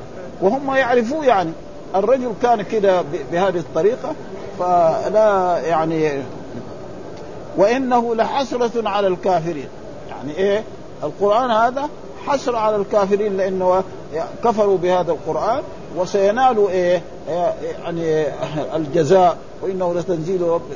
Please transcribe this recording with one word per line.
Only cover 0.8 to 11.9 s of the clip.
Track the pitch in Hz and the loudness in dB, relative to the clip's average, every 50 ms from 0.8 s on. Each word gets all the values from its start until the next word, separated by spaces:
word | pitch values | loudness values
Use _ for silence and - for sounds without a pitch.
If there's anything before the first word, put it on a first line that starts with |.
| 262 240 254 247 226 220 294 320 302 | 2 4 4 2 2 2 -2 2 4
يعني | 254 226 190 175 165 160 - - - - - - - - | 4 4 4 2 0 -6 -10 -14 -16 -16 -16 -12 -2 0
الرجل | 190 196 214 262 269 247 247 202 - | 0 2 4 2 2 2 -4 -2 0
كان | - 240 233 208 | 2 2 2 2
كده | 196 - 226 220 196 196 185 180 | 0 -2 0 2 4 4 4 4
ب-، | 160 143 156 170 139 - | 0 -2 -6 -8 -6 -2
بهذه | 170 170 190 196 170 175 | 0 0 2 2 0 -2
الطريقة، | 156 - - 160 165 208 247 247 - 285 311 - - - 190 - - - - 180 | -6 -2 -2 2 2 2 2 0 -6 -8 -8 -8 -10 -14 -14 -12 -12 -12 -6 -4
فلا | 180 180 359 349 330 320 - - - - 202 214 220 214 202 190 185 180 175 156 | 0 2 4 6 6 4 2 2 -2 2 4 4 6 6 4 4 2 2 0 0
يعني، | 127 160 165 160 160 160 165 160 156 151 143 139 131 120 - - - - - 120 - - - - - - - - - - - - - - - - - - - | 0 0 0 2 2 0 0 0 0 0 0 -2 -6 -8 -12 -14 -14 -12 -12 -12 -12 -12 -14 -14 -14 -14 -14 -14 -14 -14 -14 -14 -14 -14 -14 -16 -14 -6 2
"وإنه | 156 190 214 240 269 269 247 247 240 233 240 226 | 2 4 4 4 0 0 2 2 2 2 2 0
لحسرة | 220 220 208 190 269 277 220 294 240 240 233 - 233 214 214 | 0 0 0 0 -2 -2 -2 -2 -2 -2 0 0 -2 -2 0
على | 196 208 202 | 0 2 2
الكافرين"، | 190 180 175 - 202 180 170 156 170 170 143 127 - - - - - - - - - | 2 0 0 0 0 0 2 0 -2 -6 -6 -8 -10 -14 -16 -16 -16 -14 -14 -14 -14
يعني | - 110 117 143 151 | -12 -12 -10 -8 -4
إيه؟ | 165 190 202 202 214 220 - - - - - - - | 0 0 2 2 0 -2 -6 -14 -16 -16 -16 -12 -8
القرآن | 139 151 147 - 190 202 202 233 262 247 | -8 -8 -4 0 2 2 4 2 2 2
هذا | 220 214 233 247 247 277 277 311 | 2 2 2 2 2 -2 -6 -6